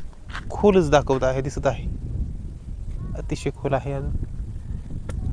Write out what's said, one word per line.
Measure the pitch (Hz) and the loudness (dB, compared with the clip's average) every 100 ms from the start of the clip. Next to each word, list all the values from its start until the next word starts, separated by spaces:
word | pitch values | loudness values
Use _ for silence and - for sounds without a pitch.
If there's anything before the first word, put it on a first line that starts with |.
| - - - - - | -8 -10 -10 -8 -6
खोलच | - 208 190 151 | 4 8 8 8
दाखवत | 143 135 131 | 6 6 4
आहे, | 131 131 | 4 2
दिसत | 135 143 135 | 0 0 2
आहे, | 113 - - - - - - - - - - - - - - | 0 -2 -4 -4 -4 -4 -6 -8 -10 -10 -8 -6 -6 -4 -6
अतिशय | - 156 147 | -4 -4 -4
खोल | - 143 | -2 0
आहे. | 135 127 | 0 0
अजून | 139 151 - - - - - - - - - - - - | -2 -2 -2 -2 -6 -6 -8 -6 -6 -6 -6 -6 -4 -2